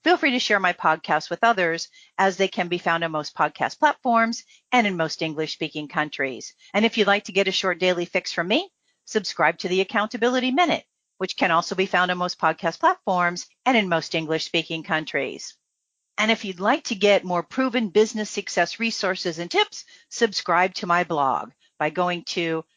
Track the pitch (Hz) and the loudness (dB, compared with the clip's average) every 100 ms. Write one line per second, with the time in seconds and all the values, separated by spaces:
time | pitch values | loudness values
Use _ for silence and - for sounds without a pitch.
0 | 311 349 302 247 - 202 185 175 165 160 | 2 2 2 0 0 2 2 2 0 0
1 | - 156 - 170 233 208 175 165 - - | 0 -2 0 2 2 4 0 0 -6 -14
2 | _ - 196 185 190 - 175 175 175 165 | _ 0 0 2 -2 0 -4 -2 0 0
3 | 165 156 147 - 151 - - - 302 - | 0 -4 -6 -2 -2 0 -4 2 0 2
4 | 262 226 226 226 - _ _ 247 214 180 | 0 2 2 -2 -12 _ _ 2 2 0
5 | 160 - 160 151 156 - 156 156 147 156 | -2 -2 -4 -4 -6 -4 -6 -6 -6 -4
6 | 151 - 135 113 - _ - 202 220 226 | -4 -4 -4 -4 -14 _ -4 2 2 2
7 | 196 202 - 190 190 185 190 170 185 175 | 2 2 0 0 0 0 -2 0 2 2
8 | 175 180 - - 170 247 392 _ _ _ | 0 -4 -4 -4 0 0 -2 _ _ _
9 | - 214 185 - 156 165 180 185 190 220 | -6 -4 -4 0 0 0 -2 -2 0 -2
10 | 214 226 240 254 254 262 339 - _ _ | -2 -2 0 0 0 2 2 0 _ _
11 | _ _ 190 - 180 165 - 180 190 180 | _ _ -8 -2 2 2 2 -2 0 2
12 | 180 180 180 - 160 160 170 - 330 359 | 2 0 -4 0 0 0 -4 0 0 0
13 | - 185 175 175 - _ 247 247 196 165 | 0 2 0 -2 -12 _ 2 2 2 0
14 | 156 165 156 160 - 165 160 160 156 156 | 0 -4 -2 -2 0 -4 -2 -10 -2 -2
15 | 156 143 127 69 - - _ _ _ _ | -2 -4 -4 -8 -14 -20 _ _ _ _
16 | _ - 214 220 208 175 202 285 - 202 | _ -4 0 0 -4 -4 0 0 -2 0
17 | 202 196 180 175 - - 262 240 214 208 | 4 4 2 -4 -2 -2 0 0 2 2
18 | 220 220 208 - - - 170 - 226 - | 2 0 -6 -8 -4 -2 -2 -2 -4 -2
19 | 190 185 180 160 170 381 427 - - - | -4 -2 -6 -6 -2 0 0 -4 -20 -20
20 | _ - 226 - - 170 185 - 180 170 | _ -2 0 0 0 2 2 -2 0 0
21 | 175 160 135 92 120 _ _ _ 151 151 | 0 0 0 0 -6 _ _ _ -4 0
22 | 180 175 - - 165 160 - | -2 -2 -6 -4 -2 -4 -6